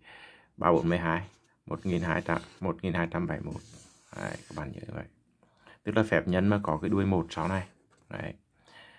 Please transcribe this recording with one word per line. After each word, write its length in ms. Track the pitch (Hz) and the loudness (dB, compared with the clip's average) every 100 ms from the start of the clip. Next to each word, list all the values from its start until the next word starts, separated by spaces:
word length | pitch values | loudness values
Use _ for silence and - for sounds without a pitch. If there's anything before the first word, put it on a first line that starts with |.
| - - - - _ - | -20 -20 -20 -20 _ 0
Ba 140 | 87 | 4
bốn 180 | 82 82 | 6 4
mười 100 | 87 | 2
hai. 280 | 82 85 98 - _ _ - | 2 -2 -4 -14 _ _ -10
Một 200 | 82 95 | -6 -2
nghìn 160 | 87 | 0
hai 200 | 82 80 | 0 0
trăm, 200 | 87 80 - - | 0 -2 -4 -6
một 180 | 92 82 | -4 -4
nghìn 120 | 92 | -2
hai 140 | 87 85 | 0 0
trăm 160 | 87 85 | -2 -4
bảy 120 | 76 | -4
mươi 120 | 76 | -6
mốt. 80 | - - - - _ _ - | -10 -12 -20 -20 _ _ -10
Đấy, 220 | 50 50 - | -8 -8 -12
các 60 | - | -10
bạn 160 | 76 | -10
nhớ 80 | - - | -10 -12
như 60 | |
vậy. 120 | - - _ _ _ _ _ - - | -12 -12 _ _ _ _ _ -20 -12
Tức 120 | - 104 | -2 2
là 80 | |
phép 240 | 110 80 87 | 4 4 4
nhân 200 | 90 101 | 4 4
mà 120 | 104 | 2
có 140 | 101 78 | 2 0
cái 80 | 95 | 2
đuôi 160 | 98 98 | 2 4
một 220 | 92 80 | 2 0
sau 180 | - 80 | -2 -2
này. 200 | 95 95 _ _ _ - | -2 -4 _ _ _ -14
Đấy. 240 | - - - _ _ _ - - | -10 -10 -12 _ _ _ -20 -20